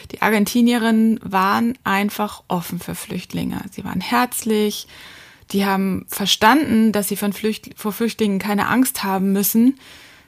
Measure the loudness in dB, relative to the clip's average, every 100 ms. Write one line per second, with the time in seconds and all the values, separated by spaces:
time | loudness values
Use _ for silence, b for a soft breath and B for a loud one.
0 | B -2 2 2 2 2 4 4 2 2
1 | 2 0 -2 0 0 0 -2 -4 -2 -2
2 | -2 -2 -6 -6 _ -6 -4 -10 -10 -12
3 | -10 -10 -8 -6 -6 -6 -10 -12 -8 -6
4 | -2 -2 -2 -4 -2 0 0 -2 -12 B
5 | B B B B _ -2 0 0 0 -4
6 | -6 -6 -2 4 6 6 4 4 4 2
7 | -2 -2 -2 -2 -4 -4 -10 -8 -6 -2
8 | -4 0 0 0 0 0 2 2 2 0
9 | -2 0 2 2 2 4 4 2 B B
10 | B B